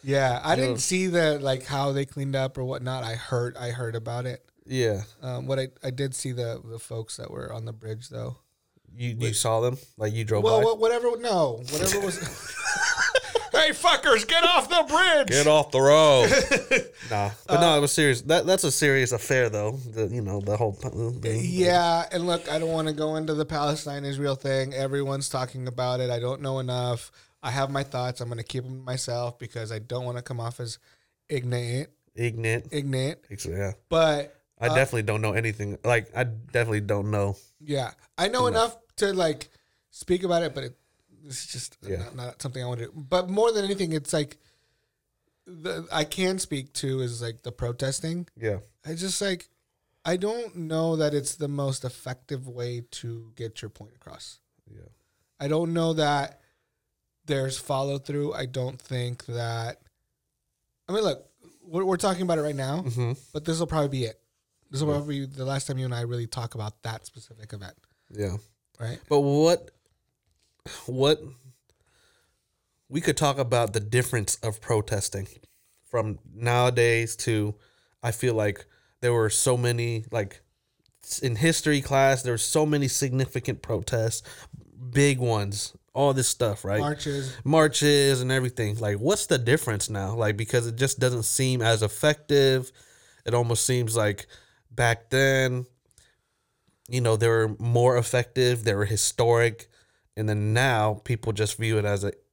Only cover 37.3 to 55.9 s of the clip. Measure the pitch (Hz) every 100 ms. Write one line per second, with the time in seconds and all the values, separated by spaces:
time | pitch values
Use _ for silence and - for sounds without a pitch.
37.3 | 98 _ _ 151 139 120 - _ - 185
38.3 | 254 247 220 226 226 _ - 202 190 165
39.3 | 143 - _ _ _ _ - - 180 180
40.3 | 170 165 139 123 - _ _ _ _ 147
41.3 | 131 - 131 - _ 98 90 95 123 123
42.3 | - 139 127 123 123 117 156 135 180 185
43.3 | 196 233 220 196 196 175 160 147 160 147
44.3 | - _ _ _ _ _ _ _ _ _
45.3 | _ - 170 170 165 165 160 151 - 185
46.3 | 190 - 143 131 - 135 131 123 117 117
47.3 | 117 123 - 120 120 135 131 160 175 175
48.3 | - 110 98 - _ 147 165 190 - 202
49.3 | 185 - _ _ _ _ _ - 180 202
50.3 | 233 226 175 160 160 165 160 151 147 139
51.3 | - 143 143 139 135 127 - 127 123 _
52.3 | 139 131 123 120 120 117 - 120 117 113
53.3 | 110 113 - 107 - 107 _ - - -
54.3 | - _ _ _ 101 87 _ _ _ _
55.3 | _ 143 156 170 170 165